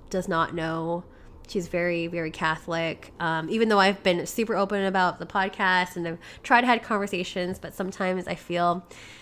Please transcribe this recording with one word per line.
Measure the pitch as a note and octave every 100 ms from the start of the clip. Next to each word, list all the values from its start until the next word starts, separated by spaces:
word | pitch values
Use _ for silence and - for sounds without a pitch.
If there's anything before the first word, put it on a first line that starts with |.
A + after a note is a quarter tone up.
| -
does | F#3+ F#3
not | E3 E3
know. | E3+ D#3+ E3 E3 E3+ - - - - -
She's | G3+ F3
very, | F3 F3 E3+ E3+
very | F3 D#3+
Catholic. | D#3+ D#3+ D#3+ - E3 E3 D3+ - -
Um, | E3+ D#3+ D#3+
even | A3 A3
though | G#3
I've | F#3+ G3
been | G3 F3 E3
super | - A3+ G3
open | G3 G3+ G3
about | F#3+ F3+ F#3
the | F3
podcast | G3+ F#3+ - G3 F#3 F3+ -
and | E3+
I've | E3 - -
tried | - B3
to | B3
have | A#3
conversations, | - G#3 G3+ F3+ F3+ - F3+ -
but | E3+
sometimes | - G3 - F#3 F#3 F3
I | E3+
feel | - E3+ F3 F3 - - - -